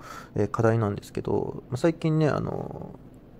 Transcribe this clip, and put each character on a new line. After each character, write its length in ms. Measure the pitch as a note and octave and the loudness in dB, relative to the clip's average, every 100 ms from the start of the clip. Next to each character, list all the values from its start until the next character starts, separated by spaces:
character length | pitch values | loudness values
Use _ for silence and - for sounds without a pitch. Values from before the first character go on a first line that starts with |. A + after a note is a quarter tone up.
| - - - | -12 -16 -6
え 100 | G#2 | 0
ー、 60 | G2+ | 0
課 120 | - | 4
題 160 | A2+ A2+ | 4 4
な 100 | G#2 | 2
ん 60 | |
で 100 | G2+ | -2
す 80 | - | -6
け 80 | - | -6
ど、 420 | - G2+ - - - | -2 0 -2 -6 -8
ま 60 | |
あ、 20 | B2+ | 0
最 180 | E3+ | 2
近 240 | E3 D#3+ D#3 | 2 2 4
ね、 100 | D#3 | 4
あ 120 | - | 2
の、 580 | - - - - - - - - - - | 0 -4 -6 -8 -12 -14 -20 -20 -20 -20